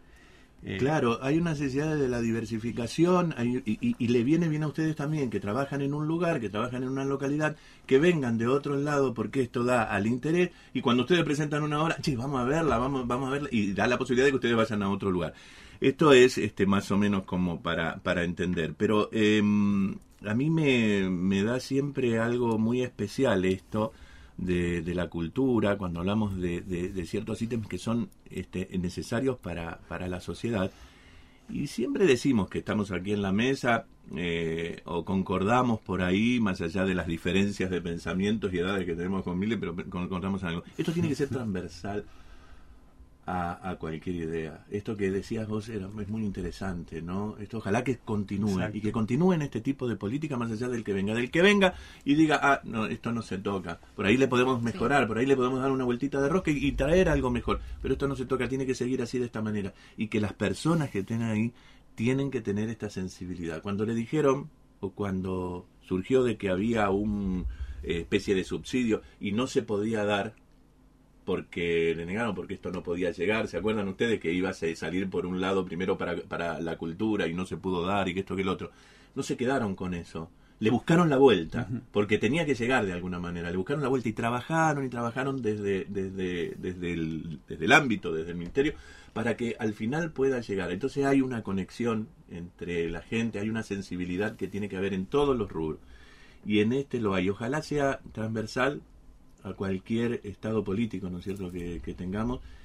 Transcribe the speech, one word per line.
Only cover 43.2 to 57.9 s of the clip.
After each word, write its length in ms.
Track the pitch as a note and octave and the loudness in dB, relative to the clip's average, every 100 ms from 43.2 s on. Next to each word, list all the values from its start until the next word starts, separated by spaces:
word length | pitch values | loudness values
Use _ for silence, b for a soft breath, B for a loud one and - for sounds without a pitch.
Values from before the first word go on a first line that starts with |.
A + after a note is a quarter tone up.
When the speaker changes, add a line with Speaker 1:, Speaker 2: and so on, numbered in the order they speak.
| - | -6
Speaker 2:
a, 440 | F2+ F2 F2 F#2 | -4 -4 -6 -8
a 40 | F2 | -8
cualquier 400 | D#2+ D#2+ F#2 F2 | -8 -8 -6 -6
idea. 460 | D#2+ E2 D#2+ D#2+ - | -4 -4 -6 -10 -8
Esto 260 | G2+ A2 G#2 | -8 -6 -2
que 140 | F#2+ | 0
decías 380 | F#2+ - A2+ G#2+ | 0 -4 -6 -4
vos 200 | G#2+ G#2+ | -6 -6
era, 180 | G#2+ F#2+ G#2+ | -8 -8 -8
es 80 | G2+ | -6
muy 120 | A2 | -4
interesante, 760 | G#2 F#2+ F2 - F#2+ F2 D#2+ D#2+ | -4 -4 -6 -6 -6 -6 -8 -8
¿no? 340 | E2 F#2+ G#2+ G#2 | -6 -4 -6 -8
Esto 180 | G2+ A2+ | -10 -6
ojalá 260 | G2+ A2+ | -2 0
que 140 | B2+ A#2+ | 0 -4
continúe, 520 | - G#2 G2 G2+ G#2+ | -2 -4 -2 0 0
Speaker 1:
Exacto. 260 | F#2 F2 G#2+ | 0 -2 -2
Speaker 2:
y 40 | |
que 100 | G#2+ | -2
continúe 420 | A2+ G#2+ B2 F#3 | 0 0 4 4
en 80 | E3+ | 4
este 200 | C#3+ A2+ | 0 -4
tipo 260 | C3+ C3+ B2 | -4 -4 -4
de 80 | G2+ | -4
política, 420 | G2+ C#3 D3+ A#2+ | -4 -4 -4 -4
más 140 | A#2 | -4
allá 160 | A2 B2 | -4 -4
del 140 | A#2+ | -4
que 100 | G#2 | -2
venga, 220 | G2 G2 A2+ | -2 0 -2
del 160 | B2 | 0
que 100 | E3 | 4
venga 320 | G3 G3+ F#3 B B B | 6 6 4 B B B
y 100 | - | 2
diga, 260 | D3 D#3 C#3+ | 4 6 6
"Ah, 180 | C#3 C3+ | 4 2
no, 220 | - A#2 G#2+ | 0 -4 -4
esto 260 | A2+ A#2 | -4 -4
no 120 | A#2 | -4
se 160 | - F#2+ | -4 -4
toca". 400 | G2+ G2 E2+ E2 - - | -2 -2 -4 -10 -10 0
Por 100 | G2+ | 4
ahí 100 | B2+ | 6
le 100 | C3 | 6
podemos 320 | B2 B2+ B2 | 4 4 2
Speaker 3:
Sí. 60 | A#2 | -2
Speaker 2:
mejorar, 420 | F#2+ A#2 C#3+ A2+ | 0 2 2 2
por 100 | A2 | 2
ahí 80 | C3+ | 4
le 100 | C3 | 4
podemos 240 | B2 C3 | 4 2
dar 120 | C#3 | 0
una 140 | C3 B2 | 0 0
vueltita 360 | B2 C#3 C#3 | 0 0 0
de 80 | C#3 | 2
rosca 220 | F#3 E3 | 2 0
y, 60 | C#3+ C#3 | 0 0
y 60 | |
traer 360 | B2+ C#3 F3+ F3 | 0 4 4 4
algo 220 | D3 B2+ | 2 0
mejor, 300 | A#2+ A#2 - B B | 0 -2 -4 B B
pero 140 | - | -4